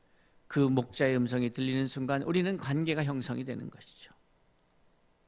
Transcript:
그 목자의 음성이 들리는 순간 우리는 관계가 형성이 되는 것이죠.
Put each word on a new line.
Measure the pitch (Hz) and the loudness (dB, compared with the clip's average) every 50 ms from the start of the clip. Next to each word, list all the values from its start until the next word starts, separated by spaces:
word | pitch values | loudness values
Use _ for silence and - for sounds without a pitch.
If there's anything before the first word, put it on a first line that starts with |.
| _ _ _ _ _ _ _ _ _ - - | _ _ _ _ _ _ _ _ _ -2 2
그 | 147 | 4
목자의 | 139 131 135 131 120 - - - 143 131 131 127 | 4 4 4 2 0 -2 0 2 2 4 4 4
음성이 | 123 117 123 127 123 120 | 2 2 2 0 0 0
들리는 | 120 131 131 131 131 135 135 127 | -2 -2 -2 0 0 0 0 -2
순간 | - 139 131 127 139 139 | -4 -4 -2 0 0 0
우리는 | - - 170 185 175 190 196 156 | 0 0 2 2 2 0 -2 -4
관계가 | - 131 139 160 165 160 151 156 147 | -2 -2 0 0 0 0 0 0 0
형성이 | 139 143 131 123 127 123 123 131 | 0 -2 -4 -4 -4 -4 -4 -4
되는 | 131 117 107 - - | -6 -6 -8 -8 -10
것이죠. | - - - - - - - - - _ _ _ _ _ _ _ _ _ _ _ _ _ _ _ _ _ _ _ _ _ _ | -12 -16 -20 -20 -20 -20 -20 -20 -20 _ _ _ _ _ _ _ _ _ _ _ _ _ _ _ _ _ _ _ _ _ _